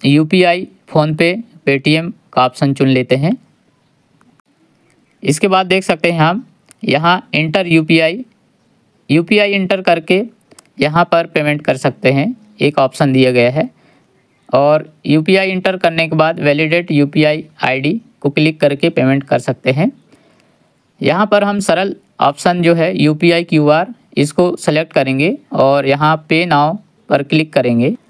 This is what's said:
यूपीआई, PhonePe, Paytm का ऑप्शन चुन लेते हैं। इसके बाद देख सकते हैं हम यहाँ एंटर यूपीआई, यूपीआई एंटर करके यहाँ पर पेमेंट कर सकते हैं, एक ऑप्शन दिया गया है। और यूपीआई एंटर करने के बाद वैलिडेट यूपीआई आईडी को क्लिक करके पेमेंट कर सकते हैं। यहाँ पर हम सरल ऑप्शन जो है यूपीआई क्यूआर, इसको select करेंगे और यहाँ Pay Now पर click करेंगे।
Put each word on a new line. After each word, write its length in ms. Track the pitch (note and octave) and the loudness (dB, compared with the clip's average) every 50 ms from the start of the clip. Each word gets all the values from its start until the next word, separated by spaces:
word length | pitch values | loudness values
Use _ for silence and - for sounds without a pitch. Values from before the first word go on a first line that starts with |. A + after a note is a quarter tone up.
| - | 0
यूपीआई, 640 | C3+ C#3+ D3+ D#3+ D#3 - F#3 F3+ F3 E3+ F#3 F#3+ - _ _ _ - | 2 2 2 2 2 2 2 2 2 0 -2 -4 -12 _ _ _ -2
PhonePe, 460 | - D#3+ D3+ D#3 D#3 D#3 E3 E3+ F#3 A3+ A#3 - - - - | 0 0 0 0 0 0 0 0 0 -2 -8 -14 -14 -6 -2
Paytm 440 | C#3 C#3 C#3 C3+ D3+ D3+ D#3 E3 E3+ - _ _ _ - | -2 -2 0 0 0 0 0 -2 -4 -10 _ _ _ 0
का 120 | - B2+ | 0 0
ऑप्शन 280 | B2+ - - D3 C#3 C#3 | 0 0 -2 -2 -2 0
चुन 140 | - C#3 | 0 2
लेते 280 | C3+ C3 B2+ B2 - C3 | 2 2 0 2 0 0
हैं। 140 | C3 C#3 F3+ B3+ - _ _ _ _ _ _ _ _ _ _ _ _ _ _ _ _ _ _ _ _ _ _ _ _ _ _ _ _ _ _ _ _ _ _ _ - - | 0 0 -2 -2 -4 _ _ _ _ _ _ _ _ _ _ _ _ _ _ _ _ _ _ _ _ _ _ _ _ _ _ _ _ _ _ _ _ _ _ _ -8 -4
इसके 240 | - D3+ - - | -4 -2 0 0
बाद 180 | G3 F#3+ F#3 F#3+ | 2 2 2 0
देख 180 | F3+ F#3+ F#3+ F#3+ | 0 -2 -2 0
सकते 280 | - F3+ D#3 - E3+ | -2 -4 -2 0 -2
हैं 80 | F3 E3 | 0 2
हम 260 | D3+ E3 F3+ A3+ - _ _ _ _ _ _ - - | 0 0 0 -2 -8 _ _ _ _ _ _ -10 -6
यहाँ 460 | B2 B2+ D3 D#3 E3+ F3+ F#3 - - - | -2 -2 0 2 2 0 0 -2 -6 -4
एंटर 340 | D3+ D#3 D#3+ D#3 G3 F#3 | -4 -2 -2 -2 -2 -2
यूपीआई, 560 | F3 E3 D#3+ D#3 D#3+ E3 D#3+ D#3+ D#3+ F3 B3 B3+ _ _ _ _ _ _ _ _ _ _ _ _ _ _ _ _ - | 2 0 0 2 2 2 2 2 0 -2 -6 -12 _ _ _ _ _ _ _ _ _ _ _ _ _ _ _ _ -2
यूपीआई 420 | C#3+ E3 E3+ - A3 G#3 G#3 G3+ | 0 0 0 2 2 2 2 0
एंटर 300 | G3+ G3+ F#3+ F3+ G3 F#3+ | -2 -2 -2 -2 -4 -2
करके 400 | F#3+ F#3+ E3+ E3 D#3+ - F#3 F#3+ A3+ A#3 _ _ _ _ - - _ _ _ - | 0 0 0 0 0 0 0 0 -2 -4 _ _ _ _ -20 -20 _ _ _ -4
यहाँ 240 | C3+ D3+ D3+ E3+ F3+ | -2 0 0 0 0
पर 200 | - - E3 E3+ | 2 0 -2 -2
पेमेंट 340 | E3 - D#3 D3 D3 D3 D3+ | -2 -4 -2 -2 -2 -2 -4
कर 160 | - - C3+ | -2 -4 -4
सकते 340 | C3+ - C#3 - - - E3+ | -2 -2 -6 -4 -2 -2 0
हैं, 240 | D3 C3+ D3+ A3+ B3+ - - _ _ - | 0 0 -2 -2 -6 -8 -14 _ _ -4
एक 200 | - D3 C#3+ - | -4 -2 0 0
ऑप्शन 340 | C3+ C3 - - D#3 C#3 C3 | -2 0 0 0 0 2 2
दिया 180 | C3 C3 B2+ | 2 2 2
गया 180 | B2 B2 A#2+ B2 | 4 2 2 2
है। 180 | C3 D3 - B3+ _ _ _ _ _ _ _ _ _ _ _ _ _ _ _ - | 0 -2 -4 -4 _ _ _ _ _ _ _ _ _ _ _ _ _ _ _ -2
और 400 | - C3 C#3+ D3 D3+ D#3 - - _ _ - | 0 2 2 2 2 0 -2 -6 _ _ -2
यूपीआई 440 | C#3+ C#3+ D#3 D#3 E3+ F#3 F#3+ F#3+ F#3+ | 0 0 0 2 2 0 0 0 0
एंटर 280 | F#3+ F#3 F#3 F#3+ F#3 | -4 -2 -2 -2 -2
करने 300 | F#3 - E3+ E3 D#3+ D#3+ | 0 -2 -2 0 0 -4
के 80 | D#3 E3 | -2 0
बाद 240 | D#3 D#3 D#3+ - - | 0 0 0 0 -2
वैलिडेट 520 | D3+ D3 C#3+ D3 D#3+ D#3 E3 F3 F3 - | 0 0 0 0 0 0 0 -2 -2 0
यूपीआई 540 | D#3+ C#3+ C#3+ C#3+ - D#3 D3+ D3+ D3+ D#3+ D#3+ - _ - - | 0 0 0 0 2 0 0 0 0 -2 -8 -14 _ -6 -4
आईडी 360 | B2+ B2+ C3+ C3+ D3 F#3+ A#3 - _ _ _ | -2 -2 -2 -2 -2 -4 -4 -8 _ _ _
को 80 | - C#3+ | -6 -4
क्लिक 300 | C3+ D#3 D3+ D#3+ D#3 D#3 | -2 0 0 0 0 0
करके 280 | D3 C#3+ C#3 C#3 - E3+ | 0 0 0 0 -2 -2
पेमेंट 320 | E3+ - C3 C3 C3+ C#3 C#3 | 0 0 0 0 0 0 -2
कर 160 | - - - | -2 -4 -4
सकते 320 | - - C3 _ - C3 | -2 -4 -8 _ -2 -2
हैं। 200 | C3 C#3+ F#3 C4 - _ _ _ _ _ _ _ _ _ _ _ _ _ _ _ _ _ _ _ _ - | 0 0 0 -2 -4 _ _ _ _ _ _ _ _ _ _ _ _ _ _ _ _ _ _ _ _ -4
यहाँ 240 | D3+ C3+ D#3 F#3 G#3+ | -2 0 0 0 0
पर 160 | G3+ G#3 G#3 G3+ | 2 2 2 2
हम 160 | G3+ G3+ G3+ | 0 -2 -2
सरल 340 | F#3+ - E3 E3+ G3 G3 - - _ _ _ - | 0 0 0 0 0 -4 -6 -12 _ _ _ -2
ऑप्शन 400 | - C#3+ C#3+ - - F3+ F3 F3+ | -2 -2 -2 0 -2 -2 0 2
जो 120 | E3+ E3 E3+ | 2 2 2
है 200 | E3 D#3+ F3 F#3+ | 2 0 -2 0
यूपीआई 460 | - D3 D3+ D#3 D3+ E3+ E3+ E3+ E3+ F3 | 0 0 0 0 2 2 2 2 0 -2
क्यूआर, 500 | - E3+ D3+ D3+ D3 D3+ F#3+ B3 B3 A#3+ _ _ _ - | 0 0 0 2 2 2 2 0 -4 -8 _ _ _ -2
इसको 380 | - C#3+ D3 - - F3 F3+ F3 | -2 -2 -2 0 0 0 0 -2
select 360 | - - - D3+ D#3 E3 D#3 - | -4 -4 -2 -2 -2 -4 -2 -2
करेंगे 440 | B2+ C3+ C3 C3+ C3 D3 F#3 C4 D4 _ - - | -2 -2 0 -2 -2 -2 -2 -2 -4 _ -8 -2
और 320 | - C3 C3+ C#3 C#3+ C3+ | 0 2 2 2 2 0
यहाँ 400 | C3+ C3+ C#3 D3+ D#3 D#3+ D#3 D#3 | 0 0 0 2 0 0 -2 -2
Pay 180 | - E3 D#3+ F3+ | -2 -2 0 0
Now 300 | F3 D#3 C#3+ D3 D#3 F#3+ G#3 - _ _ _ _ - | 2 2 2 2 0 -2 -6 -10 _ _ _ _ -2
पर 140 | - - - | -2 -2 -2
click 280 | - - D#3 D#3 D#3 - | 0 0 -2 0 0 -2
करेंगे। 420 | C#3 B2 B2 A#2+ A#2 A#2+ D3 A#3 - _ _ | -2 0 0 0 0 0 0 -2 -6 _ _